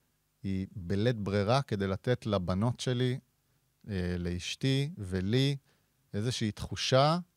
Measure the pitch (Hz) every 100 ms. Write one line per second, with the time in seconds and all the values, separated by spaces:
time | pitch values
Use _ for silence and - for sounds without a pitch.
0 | _ _ _ _ 98 95 95 - 87 98
1 | 117 113 98 104 98 135 - 104 98 95
2 | 123 123 113 98 87 92 120 123 - 123
3 | 127 127 - _ _ _ _ _ - 95
4 | 87 90 87 90 - - 135 135 143 180
5 | 95 92 95 127 135 139 _ _ _ _
6 | _ 101 120 - 110 - - 101 - 131
7 | 147 170 175